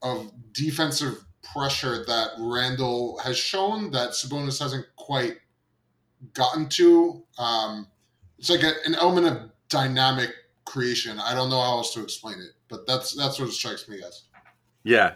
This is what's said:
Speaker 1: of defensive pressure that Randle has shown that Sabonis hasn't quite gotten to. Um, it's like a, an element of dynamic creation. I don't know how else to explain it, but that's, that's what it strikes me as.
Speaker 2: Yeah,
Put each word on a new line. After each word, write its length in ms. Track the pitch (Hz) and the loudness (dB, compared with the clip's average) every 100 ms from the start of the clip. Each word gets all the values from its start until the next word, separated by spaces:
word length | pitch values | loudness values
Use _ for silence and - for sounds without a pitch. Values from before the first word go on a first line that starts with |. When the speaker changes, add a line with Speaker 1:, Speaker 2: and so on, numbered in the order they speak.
Speaker 1:
of 280 | 127 110 107 120 - | -8 -6 -10 -18 -12
defensive 720 | - 151 139 151 143 135 110 - _ - | -6 -2 0 0 0 -4 -6 -12 _ -10
pressure 520 | 143 135 - 131 113 113 | -4 -2 -2 -4 -4 -2
that 220 | 117 113 113 | -2 -2 -4
Randle 800 | 117 123 127 127 127 120 120 - | -4 -2 -2 0 -2 -2 -4 -4
has 120 | 127 120 | -4 -4
shown 540 | - 190 196 214 190 | -2 0 0 -2 -4
that 200 | 131 123 | -2 -2
Sabonis 500 | - 131 143 139 135 | -4 -6 -4 -4 -4
hasn't 260 | 139 131 - - | -4 -6 -10 -14
quite 420 | - 135 120 - _ _ _ _ _ _ _ _ 127 | -4 -2 -2 -4 _ _ _ _ _ _ _ _ -8
gotten 360 | - 127 160 147 | 0 0 0 -2
to. 520 | - 175 170 170 - - - | 6 8 10 6 0 -14 -6
Um, 500 | 117 113 107 107 101 _ _ _ - _ | -2 0 -2 -6 -14 _ _ _ -20 _
it's 120 | 135 | 0
like 120 | 170 | 2
a, 100 | 160 156 156 | 2 0 -2
an 80 | |
element 320 | 165 175 180 165 | 2 4 6 4
of 240 | 120 - _ - | 2 -6 _ -4
dynamic 640 | 143 131 127 131 127 120 - _ _ | 0 0 2 2 2 -2 -6 _ _
creation. 540 | - 135 123 117 117 107 | -10 -4 -2 -2 -4 -6
I 160 | 110 | -4
don't 160 | 127 131 | -2 0
know 100 | 131 | 0
how 180 | 123 120 | 0 0
else 140 | 113 | -4
to 80 | 113 | -8
explain 340 | 104 - 110 95 | -8 -10 -12 -14
it, 160 | 87 _ - | -16 _ -18
but 180 | 110 - | -10 -2
that's, 280 | 127 - | -2 -2
that's 240 | 143 135 135 | -4 -4 -4
what 100 | 120 | -6
it 40 | |
strikes 360 | - 117 98 - | -6 -8 -10 -14
me 120 | 98 87 | -16 -16
as. 160 | - _ - _ _ _ _ | -20 _ -20 _ _ _ _
Speaker 2:
Yeah, 300 | 110 113 90 | 4 6 6